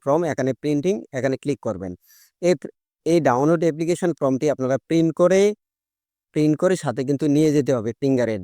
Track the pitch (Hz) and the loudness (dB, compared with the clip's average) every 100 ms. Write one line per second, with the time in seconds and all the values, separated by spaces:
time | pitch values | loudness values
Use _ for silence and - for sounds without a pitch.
0 | - 151 170 135 131 127 151 147 170 214 | 0 0 0 -2 -2 -2 -2 -2 -2 -4
1 | - 135 131 131 147 139 117 98 92 90 | -6 -4 -4 -4 -4 -6 -6 -8 -8 -12
2 | _ _ _ _ 175 180 - - _ _ | _ _ _ _ 0 0 -2 -18 _ _
3 | - 170 139 123 147 170 165 151 160 175 | 0 2 2 2 2 2 0 -2 -4 -2
4 | 175 156 139 131 151 131 127 135 - 165 | -2 -2 -2 0 -2 -2 -2 -2 0 0
5 | 165 151 175 190 202 214 _ _ _ _ | 0 2 2 4 2 -2 _ _ _ _
6 | _ _ _ 151 151 151 180 185 139 120 | _ _ _ 0 0 2 0 0 -2 -4
7 | 131 143 151 143 156 147 135 131 107 110 | -2 -2 0 2 4 2 0 -2 -4 -4
8 | 139 131 117 107 | 0 0 0 -2